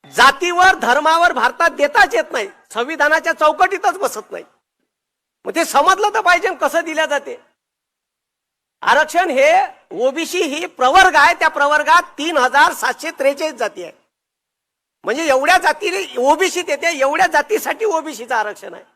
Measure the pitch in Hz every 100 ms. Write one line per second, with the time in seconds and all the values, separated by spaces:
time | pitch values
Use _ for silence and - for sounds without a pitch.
0 | - - 254 269 349 349 370 370 226 269
1 | 302 330 349 247 233 254 339 - 285 415
2 | 370 453 311 262 202 _ _ 214 247 320
3 | 294 311 320 - 311 302 370 381 392 359
4 | 294 214 - - - _ _ _ _ _
5 | _ _ _ _ - 302 330 269 330 381
6 | 415 427 370 349 381 294 294 320 330 311
7 | 311 285 269 240 _ _ _ _ _ _
8 | _ _ _ _ _ _ _ _ - 254
9 | 311 339 370 262 285 359 508 - _ -
10 | 262 277 320 359 330 294 339 - 254 359
11 | 381 285 302 339 320 294 285 302 294 349
12 | 349 - 311 311 247 269 339 285 240 247
13 | 311 320 269 277 311 240 214 - 165 _
14 | _ _ _ _ _ _ _ _ _ _
15 | - 262 320 262 294 359 349 - 349 370
16 | 330 254 262 311 370 359 349 277 330 302
17 | 269 320 359 311 294 415 - 302 440 320
18 | 311 220 233 240 214 196 - - _